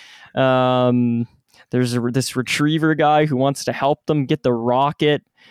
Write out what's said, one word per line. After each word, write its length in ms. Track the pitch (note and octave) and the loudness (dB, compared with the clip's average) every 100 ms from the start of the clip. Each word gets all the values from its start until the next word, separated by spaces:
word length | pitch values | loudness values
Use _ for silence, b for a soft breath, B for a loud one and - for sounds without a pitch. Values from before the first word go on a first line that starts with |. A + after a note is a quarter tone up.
| B B B | B B B
Um, 920 | - C3 B2+ B2+ B2+ B2 B2 A#2+ A#2 A#2+ _ _ b b | -2 2 2 2 2 2 2 0 -2 -4 _ _ b b
there's 240 | B2 B2 | -2 0
a, 60 | A#2+ | 0
this 340 | A#2 B2 B2+ | -2 -2 -4
retriever 640 | - B2 - D3 D#3 D#3 D#3 | -4 -4 -2 0 0 0 2
guy 300 | D3 D3+ D#3 | 2 2 2
who 100 | B2+ | 0
wants 280 | C3+ C#3 - | -2 -2 -6
to 60 | |
help 320 | A#2 C#3 D3+ - | -4 -2 -2 -2
them 200 | D#3 C3 | -2 0
get 160 | D3+ | -2
the 100 | C3 | -2
rocket. 680 | A#2+ A#2+ B2 C#3 - D3+ D3 - _ b | -2 0 0 0 0 0 -2 -4 _ b